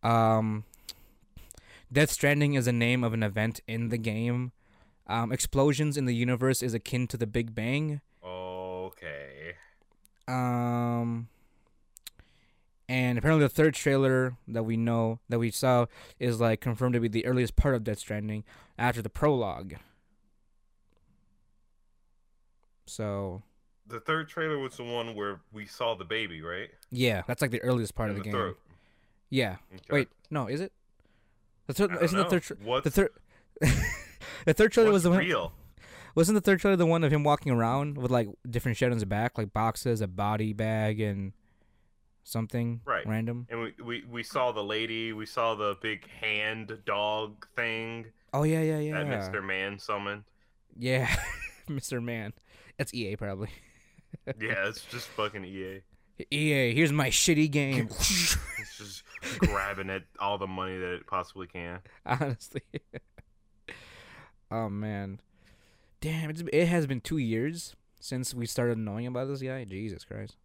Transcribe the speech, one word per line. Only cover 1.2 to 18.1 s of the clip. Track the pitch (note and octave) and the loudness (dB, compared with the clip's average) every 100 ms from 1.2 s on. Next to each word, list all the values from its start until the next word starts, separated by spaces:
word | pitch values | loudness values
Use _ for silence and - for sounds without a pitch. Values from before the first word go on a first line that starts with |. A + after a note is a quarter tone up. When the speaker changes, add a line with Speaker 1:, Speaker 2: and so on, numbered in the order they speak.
| _ - - - - - - | _ -20 -20 -20 -20 -20 -4
Speaker 1:
Death | B2+ D3+ | 2 2
Stranding | - C#3+ D3 D3 | 4 2 4 4
is | C#3 A#2+ | 4 2
the | |
name | A#2+ A#2 B2+ | 2 4 4
of | A#2+ | 2
an | A2+ | 2
event | A2 G2 A2 A2+ - | 0 2 0 -2 -8
in | A2+ A#2 | -4 -2
the | A#2 | -2
game. | A2+ G#2+ A#2 A#2+ B2 - _ _ _ _ - | -2 -2 0 0 -2 -8 _ _ _ _ -4
Um, | A2+ A#2 | -2 0
explosions | B2+ - C3+ C#3+ C#3 D3+ C#3+ | -2 0 4 4 4 2 0
in | |
the | C3 | 0
universe | A#2 A#2+ B2 B2+ C3 | 2 2 2 2 2
is | B2 | 0
akin | A2+ - B2 B2 | -2 -2 -2 -2
to | A2+ | -2
the | A2+ | -2
Big | A2+ A#2 | -2 -2
Bang. | A2 A2 C#3 D#3 D3 _ _ | -4 -2 -2 -2 -4 _ _
Speaker 2:
Okay. | F#2 F#2 F#2 F#2 F#2 F#2 F#2 F2+ E2+ C#2+ C#2+ C2+ D#2+ F2 - _ _ _ _ _ - | -12 -8 -8 -8 -8 -6 -8 -10 -12 -12 -12 -14 -14 -14 -18 _ _ _ _ _ -6
Speaker 1:
Um, | B2+ B2 A#2+ A#2+ A#2+ A#2+ A#2+ A#2 A#2 A#2 _ _ _ _ _ _ - - _ - _ _ _ _ _ - | -2 0 0 0 0 0 0 0 -4 -6 _ _ _ _ _ _ -20 -20 _ -20 _ _ _ _ _ -4
and | B2+ B2+ B2 | 0 2 2
apparently | C#3+ D#3+ C#3+ | 4 6 6
the | |
third | - D#3+ | 6 4
trailer | C#3 - C#3 C3+ C3 B2+ B2 - | 4 2 4 6 4 2 -2 -6
that | A#2 | -4
we | A2+ A2+ | 0 0
know, | A2+ A#2 A2+ A2+ _ | 2 2 0 -2 _
that | A#2+ | 0
we | A#2 | 0
saw, | - C3 B2 A#2+ - - - | 2 4 6 4 -2 -20 -4
is, | B2 A2+ | -2 2
like, | A#2 A2 | 2 2
confirmed | - A2 B2+ | 0 0 2
to | A#2+ | 2
be | A2+ | 2
the | G#2+ | 0
earliest | - B2+ A#2+ - | 0 2 2 4
part | C#3+ | 4
of | B2+ | 4
Death | A2 G#2 | 0 -6
Stranding | - | -6